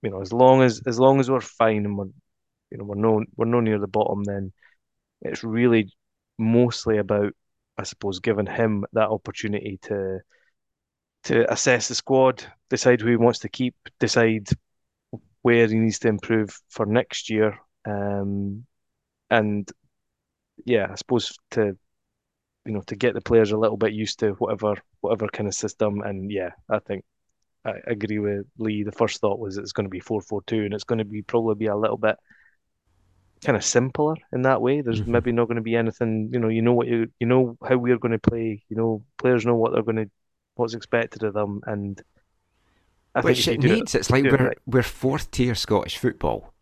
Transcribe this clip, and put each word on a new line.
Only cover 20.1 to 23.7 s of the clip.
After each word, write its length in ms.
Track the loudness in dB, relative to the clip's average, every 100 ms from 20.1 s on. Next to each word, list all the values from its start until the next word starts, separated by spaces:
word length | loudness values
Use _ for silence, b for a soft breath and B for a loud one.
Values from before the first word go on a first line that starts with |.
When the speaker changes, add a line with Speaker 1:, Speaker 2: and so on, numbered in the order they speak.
| _ _ _ _ _
Speaker 1:
yeah, 240 | 0 0 0
I 60 | -8
suppose 360 | -2 -2 -2 -12 _
to, 260 | -2 -2 -2 _ _ _ _ _ _ _ _ -8
you 60 |
know, 100 | -8 -8
to 80 | -2
get 180 | -2
the 80 | -2
players 300 | 2 4 4
a 60 | 2
little 200 | 0